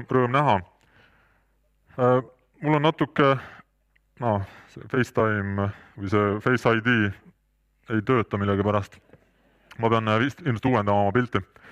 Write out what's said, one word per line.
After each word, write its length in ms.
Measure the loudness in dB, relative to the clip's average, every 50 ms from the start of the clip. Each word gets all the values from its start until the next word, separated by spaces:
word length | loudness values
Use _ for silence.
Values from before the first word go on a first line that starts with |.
| -4 -4
rõõm 220 | -2 -2 0 0 0
näha. 200 | 0 0 0 0 -2 -4 _ _ _ _ _ _ _ _ _ _ _ _ _ _ _ _ _ _ _ _ _ _ _ _ _ -4 0
Äh, 160 | 2 2 2 2 -2 -6 _ _ _ _ _ -6 -2
mul 120 | 0 0 2
on 40 |
natuke, 460 | 2 0 0 0 -4 -2 0 2 2 2 2 0 -4 -16 -20 -20 -20 _ _ _ _ _ _ _ _ _ _ -4
no, 120 | -2 0 0 -2 -4 -8 -14 -20 -20 -20
see 160 | -20 -18 -10 -4
FaceTime 800 | -2 -2 -2 0 0 0 0 2 0 -2 -2 -4 -2 -2 -2 -4 -4 -10 -20 -20 -14
või 160 | -10 -6 -2
see 220 | 0 2 2 2 0 0
Face 300 | 0 0 0 2 2 2 0
I 80 | 2
D 140 | 2 2 2 2 2 0 -4 -8 -18 -20 _ _ _ _ _ _ _ _ _ _ _ -4 -4
ei 80 | -2
tööta 380 | 0 0 0 0 0 -2 -4 -2
millegipärast. 580 | 0 0 0 0 0 0 0 -2 -2 -6 -16 -20 _ _ -20 _ _ _ _ _ _ _ _ _ _ -18 -8 -2
Ma 140 | 0 2
pean, 160 | 2 2 2 2
äh, 100 | 2 2 0
vist 180 | -2 -4 -6
ilmselt 240 | -4 -4 -4 -2 0 0
uuendama 320 | 0 0 2 2 0 2 0
oma 80 | 2 0
pilti. 300 | 0 0 0 -4 -6 -6 _ _ -20 -20 -20